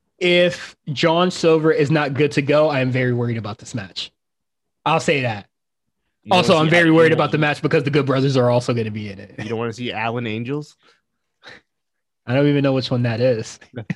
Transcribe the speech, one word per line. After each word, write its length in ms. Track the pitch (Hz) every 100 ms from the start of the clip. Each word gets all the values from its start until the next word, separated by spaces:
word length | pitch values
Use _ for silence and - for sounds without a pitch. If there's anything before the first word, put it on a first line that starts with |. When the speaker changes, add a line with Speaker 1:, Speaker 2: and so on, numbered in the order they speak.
| _ -
Speaker 1:
If 580 | 175 175 175 175 - - -
John 380 | 127 165 165 180
Silver 420 | - 165 160 156
is 180 | 151 143
not 220 | 156 143
good 180 | 135 147
to 100 | 147
go, 260 | 127 147 156
I 120 | 139
am 100 | 131
very 240 | 127 127
worried 240 | 120 120 113
about 180 | 104 104
this 180 | -
match. 380 | 120 92 - - _ _ _ _ _ _ _
I'll 160 | 147 160
say 220 | - 143
that. 240 | 123 113 - _ _ _ _ _ _ _
Speaker 2:
You 60 | -
don't 60 | 180
Speaker 1:
Also, 160 | 175
Speaker 2:
wanna 120 | 165
Speaker 1:
I'm 20 | 156
Speaker 2:
see 40 | 170
Speaker 1:
very 140 | 170
Speaker 2:
Al-, 60 | 160
Speaker 1:
worried 120 | 160
Speaker 2:
you 20 |
Speaker 1:
about 160 | 160 147
the 80 | 151
Speaker 2:
don't, 20 |
Speaker 1:
match 220 | 151 143
because 220 | 151 160
the 60 | 139
Good 140 | 147
Brothers 320 | 135 135 139 131
are 140 | 123
also 240 | 123 120
gonna 160 | 117 110
be 180 | 107 104
in 100 | 95
it. 160 | 101 -
Speaker 2:
you 100 | 110
don't 100 | 113
wanna 140 | 117
see 200 | 113 123
Alan 340 | 104 113 120 117
Angels? 500 | 110 120 147 147 _ _ _ _ _ _ _ - - _ _ _ _ _ _ -
Speaker 1:
I 80 |
don't 140 | 127 147
even 140 | 143
know 120 | 139
which 160 | 131 127
one 120 | 127
that 160 | 123 117
is. 380 | 127 113 110 - - 123 107